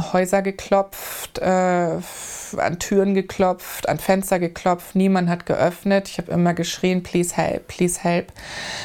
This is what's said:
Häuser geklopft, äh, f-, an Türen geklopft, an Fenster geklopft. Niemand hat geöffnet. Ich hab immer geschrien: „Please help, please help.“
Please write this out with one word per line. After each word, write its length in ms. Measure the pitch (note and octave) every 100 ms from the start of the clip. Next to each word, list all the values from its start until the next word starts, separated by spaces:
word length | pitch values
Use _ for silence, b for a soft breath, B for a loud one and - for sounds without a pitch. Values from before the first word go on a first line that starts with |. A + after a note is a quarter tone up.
| -
Häuser 280 | F#3 F3+ G3
geklopft, 960 | G3 F#3+ - G3 G3 - - - - -
äh, 580 | - F#3 F#3 F3+ E3+ D#3+
f-, 580 | F3+ - - - - -
an 220 | - F3
Türen 340 | - G3 G3
geklopft, 760 | F#3+ F#3+ - F#3 F3+ - - -
an 120 | D#3
Fenster 400 | - F#3+ F#3+ F#3
geklopft. 560 | E3+ - F#3 F3 - F#3+
Niemand 340 | F#3+ F#3 F3
hat 160 | F3 -
geöffnet. 640 | - D#3+ F3 G3+ G3 G3
Ich 80 | -
hab 120 | E3+
immer 240 | E3+ F3
geschrien: 500 | E3+ E3+ - F#3 F#3
„Please 320 | F3 F3 F3 -
help, 320 | D#3+ - -
please 320 | - F3+ -
help.“ 300 | F3 F3 - - B B B B